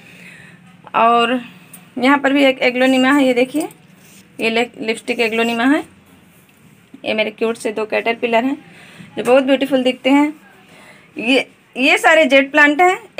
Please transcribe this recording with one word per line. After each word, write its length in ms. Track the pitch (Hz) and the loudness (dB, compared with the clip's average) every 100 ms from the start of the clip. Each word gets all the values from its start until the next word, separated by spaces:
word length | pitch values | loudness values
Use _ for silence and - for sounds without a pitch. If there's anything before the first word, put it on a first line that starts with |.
| - - - - - - - - - - | -20 -20 -20 -20 -20 -20 -20 -20 -6 0
और 440 | 226 233 233 247 - - - - - - | 2 2 0 -4 -8 -20 -20 -20 -16 -2
यहाँ 200 | 247 285 | 0 2
पर 140 | 277 | 2
भी 120 | 277 | 2
एक 180 | 269 262 | 2 2
eglonema 480 | 254 247 262 262 254 | -2 0 2 2 2
है, 140 | 285 | 2
ये 100 | 262 | 2
देखिए 340 | 240 254 294 359 - _ - - - - - | 2 0 -2 -8 -10 _ -20 -20 -20 -20 -6
ये 120 | 226 | -4
ले-, 300 | 226 240 - | -2 -4 -6
lipstick 400 | 220 226 - 233 | -8 -8 -6 -4
eglonema 440 | 233 226 233 233 247 | -4 -2 -4 -2 -2
है। 180 | 311 359 - _ - _ _ _ _ _ _ _ - | -2 -4 -16 _ -20 _ _ _ _ _ _ _ -14
ये 100 | - | -8
मेरे 180 | 214 214 | -4 -4
cute 240 | 214 226 226 | -4 -6 -6
से 160 | 226 | -8
दो 140 | 214 214 | -8 -6
caterpillar 580 | 214 214 233 240 226 | -4 -4 -4 -2 -2
हैं 120 | 262 285 - - - - - - | -2 -6 -12 -20 -20 -20 -16 -8
जो 80 | |
बहुत 200 | 226 262 | 0 2
beautiful 380 | 262 269 269 269 | 2 0 0 -2
दिखते 280 | 254 254 269 | -2 -2 0
हैं। 240 | 277 294 302 - - - - - - _ - | 2 0 -4 -18 -20 -20 -20 -20 -20 _ -8
ये, 280 | 220 262 - _ _ 226 | -2 -2 -2 _ _ -4
ये 200 | 277 359 | 0 0
सारे 260 | 359 320 302 | 2 2 4
जेट 240 | 269 277 | 2 2
प्लांट 300 | 302 294 294 | 2 2 4
हैं। 180 | 359 381 - - | 2 0 -6 0